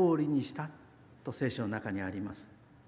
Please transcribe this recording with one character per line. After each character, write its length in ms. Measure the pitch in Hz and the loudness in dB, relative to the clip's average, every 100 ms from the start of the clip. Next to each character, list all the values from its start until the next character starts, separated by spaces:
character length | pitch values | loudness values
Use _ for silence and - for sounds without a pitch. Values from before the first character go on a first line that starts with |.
| 175 156 | 6 6
り 100 | 147 | 4
に 160 | 139 | 2
し 80 | - | 0
た 180 | - 156 - - - - - | -6 -8 -10 -20 -20 -20 -12
と 80 | - | -10
聖 180 | - 131 | -2 -2
書 120 | - | 0
の 60 | 107 | -2
中 220 | 107 110 | -2 -4
に 100 | 98 | -4
あ 80 | 95 | -4
り 120 | 95 | -4
ま 120 | 101 | -8
す。 140 | 95 - - - - | -10 -16 -20 -20 -20